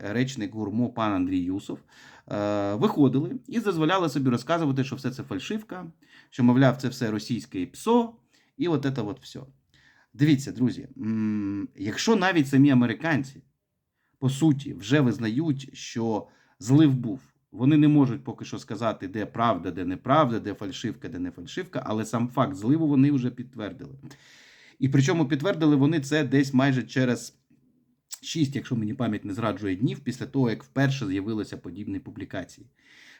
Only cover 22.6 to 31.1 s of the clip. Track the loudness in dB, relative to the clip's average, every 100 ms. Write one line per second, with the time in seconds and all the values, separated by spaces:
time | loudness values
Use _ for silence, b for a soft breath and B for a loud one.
22.6 | 0 2 4 4 4 4 -2 -6 -14 -10
23.6 | -10 -10 -16 -18 -20 B B B B B
24.6 | B B 2 4 4 4 2 0 0 2
25.6 | 4 6 4 2 0 0 2 2 4 4
26.6 | 4 2 0 0 0 0 -4 _ _ _
27.6 | _ _ _ _ -20 -16 -8 -2 0 -2
28.6 | -4 -4 -4 -4 -4 -4 -6 -4 -4 -2
29.6 | -4 -2 -2 -2 -8 -8 -6 0 0 0
30.6 | -6 0 0 0 -4